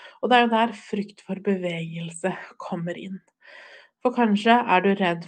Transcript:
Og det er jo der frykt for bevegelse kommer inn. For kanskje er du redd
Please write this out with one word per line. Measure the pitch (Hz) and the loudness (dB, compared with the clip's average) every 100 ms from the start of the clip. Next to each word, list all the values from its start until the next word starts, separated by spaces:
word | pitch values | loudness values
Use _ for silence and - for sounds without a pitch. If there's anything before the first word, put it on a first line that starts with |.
| - - | -20 -6
Og | 220 | 2
det | 247 | 4
er | |
jo | 240 | 4
der | 226 226 208 | 2 0 -4
frykt | - 202 196 - | -10 -8 -8 -12
for | - 190 | -12 -6
bevegelse | 202 190 175 165 165 165 165 - 190 185 - - | -2 -2 -2 -6 -8 -10 -12 -6 -6 -6 -12 -16
kommer | - 175 170 170 | -10 -8 -8 -8
inn. | 185 190 _ _ - - - - - _ | -12 -14 _ _ -20 -20 -20 -20 -20 _
For | 254 240 | -2 2
kanskje | 226 202 226 240 | 2 4 4 4
er | 240 180 | 4 2
du | 196 196 | 2 2
redd | 185 170 | 0 -2